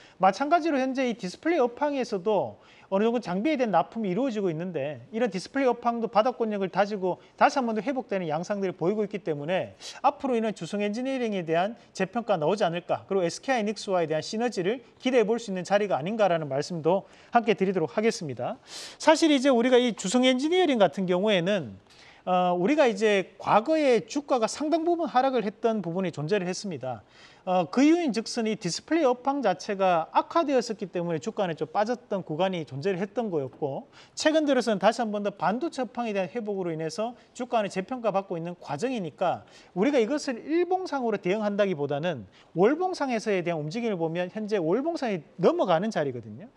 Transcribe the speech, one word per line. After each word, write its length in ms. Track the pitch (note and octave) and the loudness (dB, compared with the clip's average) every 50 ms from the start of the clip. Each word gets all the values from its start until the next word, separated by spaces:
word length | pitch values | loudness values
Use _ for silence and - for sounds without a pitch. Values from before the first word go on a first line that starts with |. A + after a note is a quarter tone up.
| - - - - | -20 -20 -2 2
마찬가지로 600 | F3+ F#3+ G3 - C#4 D4 F4 F4 D4 E4 D4 B3+ | 4 4 4 2 2 2 2 4 4 2 0 0
현재 320 | C4 C4+ B3+ C4+ C4 B3 | 0 0 0 0 -2 -2
이 40 | A3 | -2
디스플레이 440 | - - F3+ - - - D#4 F4+ E4 | -4 -6 -8 -8 -4 -2 0 2 2
업황에서도 1000 | A#3+ A#3+ A#3+ - D4 D4 C#4+ C4 A#3+ - G#3+ F#3+ E3+ G#3+ G#3+ F3+ C#3 A2 G2+ - - - - - - - | 2 0 0 -2 -2 -2 0 -2 -4 -2 -4 -2 0 0 0 0 0 -2 -6 -14 -20 -20 -20 -20 -6 -2
어느 140 | F#3+ G3 G#3+ | 0 2 2
정도 160 | A#3 A#3 B3 | 2 0 0
장비에 380 | - E3+ F3+ F#3+ A3+ D#4+ D#4 B3 | -2 -2 -2 0 0 0 0 0
대한 120 | B3+ A3 | 2 2
납품이 380 | F3+ E3 - - - A3+ A3 F#3 | 2 2 2 0 -2 -4 -2 -2
이루어지고 400 | F3 G#3 C#4 C#4 G#3 G#3+ G3 F3+ | 0 0 0 0 -2 -2 -2 -2
있는데 560 | D#3 D#3 F3 F#3+ E3 C#3+ C3 D3+ D3 A#2+ A#2+ - | -2 -4 -6 -6 -4 -4 -4 -6 -6 -10 -12 -8
이런 180 | G#3+ A3 B3 A3 | -4 -2 -2 -2
디스플레이 380 | - F#3 - - - C#4 C#4 B3 | -2 -6 -8 -6 -2 0 2 0
업황도 400 | A#3+ A#3+ A#3+ A#3+ A#3 A#3 A3+ G#3 | 0 0 -2 -2 -2 -2 -2 0
바닥권역을 640 | - G#3 A3 B3+ B3 - A#3 A3 G#3 G3 G3 F3 | 2 2 2 2 0 -2 -2 -2 -2 -2 -2 0
다지고 500 | - F3+ G#3 G3 G#3+ F#3+ F#3 F3+ D#3+ - - - _ | 0 0 0 0 -2 -2 -2 -2 -4 -4 -8 -8 _
다시 220 | - G#3+ C#4 - C#4+ | 4 4 4 4 2
한 80 | B3 | -2
번 80 | A3+ A3 | -2 -2
더 80 | G#3+ | -4
회복되는 460 | F3+ C4 C#4 C4 G#3 - G3+ F#3+ F3+ D#3 | -4 -4 -4 -4 -4 -4 -4 -4 -2 -2
양상들을 440 | D3 E3 F3 - G#3 G3+ F#3+ F3+ | -2 -4 -4 -4 -4 -4 -4 -4
보이고 320 | - - D#3+ F3+ G#3+ G#3+ G#3 | -4 -2 -2 0 0 0 -2
있기 140 | G3 - G3 | -4 -6 -6
때문에 580 | - E3+ D3+ C#3+ C#3+ D#3+ F#3+ F3 C3 G2+ - - - - - - | -4 -4 -6 -4 -4 -2 -2 -2 -4 -6 -10 -16 -18 -16 -6 0
앞으로 360 | - C#4 C#4+ - - B3+ B3 | 0 0 0 0 -2 -2 -2
이런 180 | A3+ A3 A3 G3 | 0 -2 -2 -4
주성 260 | - E3+ D#3 G#3 G3+ | -6 -8 -6 -4 -4
엔지니어링에 640 | G#3 G#3 G#3 A#3+ B3+ C4+ C4+ B3+ A#3+ A3 G3+ F#3 E3 | -2 -2 -4 -4 -4 -4 -4 -4 -4 -4 -4 -4 -2
대한 320 | D#3+ D#3+ E3 F#3 G#3+ A#3 - - - | 0 0 0 0 -2 -4 -10 -18 -10
재평가 460 | - - F#3+ F3+ - A#3+ A3 - G3 E3+ | -6 -4 -4 -4 -4 -4 -2 0 0 2
나오지 260 | D3 D#3 G#3 G#3 G#3 | 2 2 2 2 0
않을까, 400 | E3+ E3 F3 - - D3+ A2 - | 0 0 -2 -4 -4 -4 -4 -4
그리고 180 | - F#3+ F#3+ F3 | -2 -2 0 0
에스케이 280 | E3+ - - - C4+ C4 | 0 -2 -4 -4 -2 -2
하이닉스와에 500 | A#3 G3+ G#3 G#3 - - G#3 F#3+ F3+ E3+ | 0 -2 -2 -4 -6 -4 -2 0 0 0
대한 160 | D3+ D#3 D#3 | 0 -2 -2
시너지를 600 | D#3 - A3 A3 A#3+ B3 - G3 E3 F#3+ A#3+ B3+ - - _ _ | -4 -4 -4 -4 -2 -2 -2 -2 -2 -2 -2 -4 -8 -16 _ _
기대해 260 | - B3+ C4+ A#3+ G#3+ | -2 2 4 4 4
볼 140 | F#3+ A#3 A#3 | 4 0 -2
수 120 | - G#3 | -4 -6
있는 140 | F#3+ F#3 E3+ | -6 -6 -2
자리가 320 | - G3 G3+ G#3+ F#3 E3+ C3 | 2 2 2 2 2 -2 -2
아닌가라는 500 | D3 F#3+ A3+ A3 G#3 F#3 E3+ D#3+ D#3 C#3 | -2 -2 0 2 2 4 2 2 -2 -2
말씀도 580 | C3 C#3+ D3 - F3+ E3 C#3 D#3+ F#3 G3 - - - - - - | -2 -4 -4 -4 -4 0 2 2 2 2 0 -6 -16 -20 -4 0
함께 240 | - A#3+ A3 A3+ F#3+ | 2 2 4 2 2
드리도록 420 | - F#3+ F#3+ F#3 F#3 D#3+ C#3+ - A3 | 2 2 0 0 0 -2 -2 0 0
하겠습니다. 580 | G#3+ A3+ G#3+ - F3 C#3+ B2 A#2 B2 D#3+ A#3 - - - - - - - - | 0 0 0 -2 -4 -8 -8 -6 -6 -8 -8 -10 -14 -16 -16 -14 -14 -16 -14
사실 340 | - - D4 D#4+ D4+ E4 D#4+ | 2 4 4 6 6 6 4
이제 200 | D4 C4 B3 C#4+ | 4 4 4 4
우리가 260 | B3+ A#3 A#3 B3+ B3+ | 4 4 6 6 6
이 160 | A#3+ B3 A#3+ | 6 4 4
주성 320 | G3 - - F#3 B3 B3 B3+ | 0 -2 -2 0 2 4 4
엔지니어링 540 | B3+ C4 B3+ C#4 D#4 F4+ F#4 F4+ D4 C4 A3 | 4 4 2 2 2 4 4 4 4 4 6
같은 260 | G3 - - G3+ F#3+ | 4 4 4 2 0
경우에는, 720 | F3 F3+ F3+ G3+ A3 G#3 F3 E3 F#3+ G#3+ F#3 C#3+ G#2+ F#2+ F#2+ - _ - - - - - - - | 0 2 2 2 4 2 2 2 2 0 -2 -2 -6 -12 -16 -20 _ -20 -20 -20 -20 -20 -10 -4
어, 320 | F#3 F#3 F3+ F3+ F3+ F3+ F3 | 0 2 2 2 2 2 2
우리가 280 | F3 A3 D4+ D#4+ C#4+ | 2 2 4 4 4
이제 480 | A#3+ G#3 F#3+ A3 G#3+ G#3 G3 E3+ - - - | 4 4 2 2 2 2 2 0 -2 -8 -6
과거에 680 | - - E3+ G#3+ A3+ D#4+ D#4+ D#4 D4 C4 A#3+ G#3+ - | 0 2 2 4 4 2 2 2 4 4 4 2 0
주가가 400 | - - D4 C#4+ - C#4+ A#3+ A3 | -2 -6 -6 -2 0 0 0 0
상당 380 | - - - D4 D#4 E4 D#4+ D#4+ | 0 -2 -4 -2 0 0 0 2
부분 220 | E4+ F4 E4 E4 | 0 0 0 -2
하락을 380 | A3+ - B3+ C4 C4+ B3+ A#3+ F#3+ | 0 2 2 2 2 2 0 -2
했던 380 | G#3+ F#3+ - - A3+ A3 G#3+ | -4 -2 -2 0 0 0 0
부분이 280 | E3+ E3+ E3 F#3+ F#3+ E3+ | -2 -4 -2 -2 -2 -4
존재를 360 | - - D3+ D#3 G#3 G#3 F3+ | -4 -4 -2 0 0 0 0
했습니다. 560 | F3+ F#3 - - G3 E3 B2+ C3 B2+ A#2+ G#2 - _ - - - - - - - | -2 -6 -6 -8 -8 -8 -8 -6 -8 -8 -8 -12 _ -20 -20 -20 -20 -20 -10 -4
어, 200 | F#3+ F3+ F#3 F3 - | 0 0 0 0 2
그 120 | - B3 | 2 4
이유인 300 | C#4 D4+ E4 F4 E4+ C#4 | 6 6 6 4 2 0
즉슨 340 | G3 A3+ A3 - - B3 A3 | -2 -2 -4 -4 -4 -4 -2
이 100 | A3 G#3+ | -2 -2
디스플레이 480 | - - E3+ D#3+ - - - D#4 E4+ D#4 | -4 -4 -6 -6 -6 -4 -2 0 2 4
업황 340 | B3 B3 B3 - C4+ C#4 C#4+ | 2 2 0 -2 -4 -2 0
자체가 680 | A#3+ G3 F3+ F3+ - - G3+ F#3+ G3 F#3 F3 D#3+ E3 - | 0 0 0 -2 -4 -6 -2 0 2 2 4 2 0 0
악화되었었기 720 | - C#4 D4+ - - E4+ E4 C#4+ C#4 B3 - - G#3+ - G3+ | 0 0 0 2 2 0 2 2 2 0 0 -2 -4 -8 -8
때문에 340 | F3 - F3+ E3+ E3+ E3 D3+ | -6 -4 -4 -2 -2 -2 -4
주가는 380 | - A3 - - G3 F3 D#3+ | -4 -4 -2 -2 -2 -2 -2
좀 100 | - D#3+ - | -4 -6 -2
빠졌던 520 | - G3+ G#3+ A3 B3 - - - G#3 F#3+ E3 | 0 0 0 0 -2 -6 -6 -6 -6 -6 -4
구간이 420 | - D#3 D3+ F#3 F#3+ F#3 E3+ D3+ | -4 -2 0 0 0 0 -4 -6
존재를 320 | - C3 C#3 C#3 G3 F#3+ E3 | -8 -8 -4 -2 -2 -2 -2
했던 320 | G#3 G3 - B3 A3+ G#3+ | -4 -4 -4 -4 -4 -2
거였고 580 | E3+ D3+ C3+ B2 - - D#3 C3+ C#3 F#3 - - - - - - _ | -2 -2 -4 -4 -6 -6 -6 -6 -6 -8 -10 -14 -18 -20 -20 -16 _
최근 300 | - - D#4 D4+ D#4+ D4+ | 0 2 2 2 2 2
들어서는 340 | C#4+ C4+ B3 A3+ A#3 G#3+ F3+ | 2 2 2 2 0 0 2
다시 220 | F#3 G#3+ A3+ - | 2 2 2 2
한 120 | A#3+ G#3+ | 0 -4
번 100 | G3+ G#3 | -4 -4
더 80 | G3+ G3+ | -4 -4
반도체 500 | G3+ - D#3 F3 G3+ B3+ E4+ D#4+ - C4+ | -4 -2 0 0 0 -2 -4 -6 -4 -6
업황에 320 | B3+ G3+ - A#3+ A#3+ A3 | -8 -6 -6 -6 -4 -4
대한 160 | G3+ G3 F#3 - | -2 -2 -4 -4
회복으로 440 | - B3 G#3+ G#3+ G3+ F#3+ F3+ F3 | -6 -6 -6 -4 -4 -4 -4 -4
인해서 420 | D#3+ D#3 D#3+ D#3 - - A3 A#3+ A#3+ - - _ | -4 -4 -4 -4 -4 -4 -6 -6 -6 -12 -20 _
주가는 380 | - - B3 B3 B3 A3+ G#3 F#3 | -12 -10 -6 -2 0 0 0 -2
재평가받고 640 | - F#3+ F#3 - C4 B3+ A3+ G#3 F3+ G3 G3 - F#3 | -4 -6 -6 -6 -6 -4 -2 0 0 0 -2 -4 -6
있는 180 | E3 E3 F3 F3 - | -6 -6 -8 -10 -10
과정이니까 840 | - - C#3+ C#3+ G3+ C4 C4 A3+ F3+ D3+ - - F#3+ E3 C3 G#2+ - - - - - - | -10 -8 -6 -4 -4 -4 -4 -4 -6 -6 -4 -2 0 0 0 -2 -6 -14 -20 -20 -20 -8
우리가 260 | - F3 G#3 C#4+ D4 - | -2 0 2 2 4 2
이것을 460 | G#3+ G#3 D4 D4 - C#4+ A#3 G#3+ - | 2 2 0 -2 -4 -4 -6 -6 -4
일봉상으로 680 | C4+ D#4 E4+ F4 E4+ F#4 F#4 F#4 D#4 D4 C#4 B3 A3+ G#3 - | -2 0 0 0 0 0 -2 -2 -4 -4 -2 -2 -2 -2 -2
대응한다기보다는 1080 | - F3+ G3 A3 G#3 G#3 G3+ G3+ G#3 G3 F3+ C#3+ C#3+ C#3 D3 C#3 D#3+ F3+ D#3 A#2+ G2 - - - - _ - | 0 0 0 0 0 0 0 0 0 0 0 -2 -2 -2 -2 -2 -2 -2 -4 -6 -8 -14 -20 -20 -20 _ 2
월봉상에서에 840 | D#3 F#3+ A#3 D4+ E4 F#4 F#4 F4 - D4 C4 A#3+ A3 - A3 G3+ F#3 | 4 4 4 4 2 0 -2 -2 -2 -2 -2 -2 -2 -2 0 0 0
대한 200 | D#3+ E3+ E3+ D#3 | 0 -2 -2 -2
움직임을 360 | D3 D3+ E3+ A#3+ A#3 A3+ G3+ | -4 -6 -4 -4 -2 -2 -2
보면 320 | E3 E3 D#3+ E3 F3 F3+ F3+ | -2 -2 -2 -2 -4 -4 -6
현재 280 | - A3 G#3+ G3 G#3+ G3+ | -6 -8 -4 -2 -2 0
월봉상이 640 | D#3+ D#3 F#3 B3+ C#4 E4 E4+ D4+ C4+ A3+ G3 D#3+ - - _ | 0 2 0 0 0 -2 -4 -2 -2 -4 -4 -4 -6 -10 _
넘어가는 540 | - E3+ B3+ E4 F4 D4 G3 E3 D#3+ G3+ A3+ | 2 4 4 4 4 2 2 2 2 2 0
자리거든요. 580 | - F3+ D3+ C#3 B2 A#2+ G#2+ A2 G#2 C3 G3 C4+ _ | -2 -2 -2 -2 -4 -8 -10 -12 -14 -16 -16 -20 _